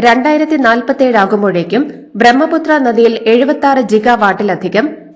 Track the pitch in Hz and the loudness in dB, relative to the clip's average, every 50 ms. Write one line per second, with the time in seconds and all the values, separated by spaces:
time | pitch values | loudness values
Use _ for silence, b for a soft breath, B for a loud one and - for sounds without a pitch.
0 | 226 240 233 254 247 302 302 302 311 311 311 294 254 226 226 240 247 - 269 - | 0 2 2 2 0 0 0 0 0 -2 -2 0 2 2 0 0 0 -2 -2 0
1 | 262 254 226 214 196 196 214 202 202 196 175 170 - 175 185 247 302 - - - | 0 0 2 2 0 0 0 0 0 0 -2 -2 -4 -2 -2 -2 -2 -4 -8 -14
2 | - - - 202 233 240 247 269 320 320 330 320 320 320 302 294 262 240 226 226 | -18 -10 -2 2 2 4 4 2 0 0 -2 -2 -2 0 0 0 0 0 2 2
3 | 233 226 226 226 - 220 226 247 277 277 294 - - 277 269 262 240 190 214 214 | 2 2 0 0 0 2 2 2 2 0 0 0 0 0 0 0 0 0 0 0
4 | 214 247 240 214 214 196 185 - 208 196 175 156 - 180 - 208 262 311 - - | 2 0 0 2 0 0 0 -2 -2 -4 -4 -4 -4 -4 -2 -2 -2 -4 -6 -10
5 | - - - | -18 -20 -18